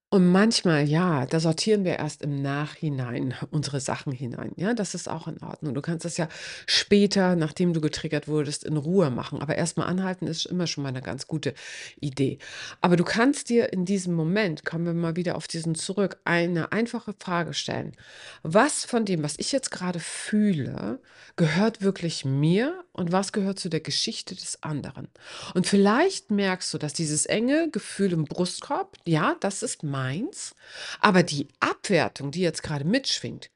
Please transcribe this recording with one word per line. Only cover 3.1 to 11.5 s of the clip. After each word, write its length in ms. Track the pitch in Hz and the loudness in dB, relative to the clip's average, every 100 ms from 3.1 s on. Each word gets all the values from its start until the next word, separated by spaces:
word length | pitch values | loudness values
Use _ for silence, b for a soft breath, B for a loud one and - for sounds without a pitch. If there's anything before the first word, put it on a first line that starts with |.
| 127 135 131 139 | -2 -4 -4 -4
unsere 300 | 151 131 135 | -2 -2 -2
Sachen 320 | - 117 - | -2 -4 -4
hinein. 400 | 123 117 - 110 - | -6 -6 -6 -8 -4
Ja, 180 | 185 | -2
das 200 | 233 185 | 0 -2
ist 140 | 180 - | -6 -8
auch 180 | 160 - | -8 -8
in 160 | - | -10
Ordnung. 300 | - - 151 | -10 -8 -6
Du 80 | 123 | -4
kannst 240 | 143 170 | -4 -4
das 140 | 170 170 | -4 -4
ja 100 | 165 B B B B | -6 B B B B
später, 680 | - - 208 202 196 185 | 0 4 6 6 6 4
nachdem 380 | 175 151 - 180 | 4 2 2 2
du 80 | 165 | 4
getriggert 480 | 151 - 156 151 147 | 0 -2 -4 -4 0
wurdest, 360 | 151 143 147 | 0 0 -4
in 120 | - 151 | -2 -2
Ruhe 320 | 143 190 151 | 2 4 4
machen. 320 | 120 - 143 | 2 -4 -6
Aber 160 | 151 - | -2 0
erstmal 300 | 165 - - | 0 0 0
anhalten 400 | 185 190 185 160 | 0 -2 -2 -4
ist 180 | 160 | -4
immer 220 | - 180 165 | -2 -2 -2
schon 160 | - | -2
mal 80 | 139 | -4
eine 100 | 127 | -4
ganz 260 | 127 123 - | -6 -8 -4
gute 280 | 156 139 | -4 -4